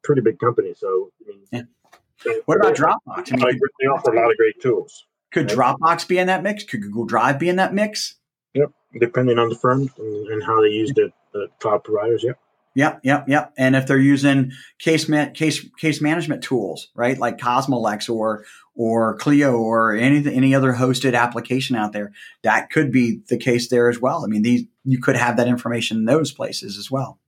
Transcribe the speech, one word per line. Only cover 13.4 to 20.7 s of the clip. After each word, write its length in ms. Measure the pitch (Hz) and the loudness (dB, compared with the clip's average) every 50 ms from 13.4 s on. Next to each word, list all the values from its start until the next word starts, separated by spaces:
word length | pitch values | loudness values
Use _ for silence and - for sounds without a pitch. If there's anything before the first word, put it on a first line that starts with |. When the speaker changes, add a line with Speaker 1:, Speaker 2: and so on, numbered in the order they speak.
| - - _ | 0 -2 _
Speaker 2:
And 200 | - 131 131 131 | 0 2 4 4
if 100 | 135 131 | 2 2
they're 120 | 135 139 135 | 2 2 4
using 520 | 135 139 143 135 139 143 139 139 131 131 - - - - _ - | 4 4 4 4 4 2 2 2 0 -2 -6 -14 -20 -20 _ -6
case 280 | - 165 160 156 160 - | 0 0 0 0 0 0
ma-, 200 | 156 151 147 143 - | 0 0 0 -2 -4
case, 320 | - 156 156 143 - - - _ - | -2 -2 -2 -2 -4 -8 -14 _ -4
case 220 | - 160 143 - | -2 -2 -2 0
management 420 | 151 151 156 175 156 151 139 - - | -2 -2 -2 -2 -2 -4 -6 -6 -6
tools, 460 | - 135 123 101 90 80 76 - - _ | -4 -4 -2 -2 -4 -8 -10 -14 -16 _
right, 200 | - 120 123 135 | -4 -2 -2 -2
like 220 | 131 117 120 101 - | -2 -2 -4 -4 -4
Cosmolex 720 | 123 123 120 131 135 - 135 120 110 107 104 101 - - 120 | -4 -2 0 0 0 0 -2 -2 -2 -4 -4 -4 -6 -6 -4
or, 320 | 110 107 110 107 107 - - - - _ _ _ | -4 -2 -4 -4 -6 -8 -18 -20 -20 _ _ _
or 420 | - 120 113 113 117 113 110 107 | -4 -2 -2 0 0 0 0 -2
Clio 400 | - - 147 147 143 147 139 123 | -2 0 2 4 4 4 4 2
or 380 | 117 113 110 113 113 113 113 107 | 2 0 0 2 2 2 2 2
any, 320 | 107 117 135 143 147 143 | 2 2 2 2 2 2
any 300 | 143 - 127 131 131 135 | 0 0 2 2 4 4
other 160 | 135 135 131 | 4 2 2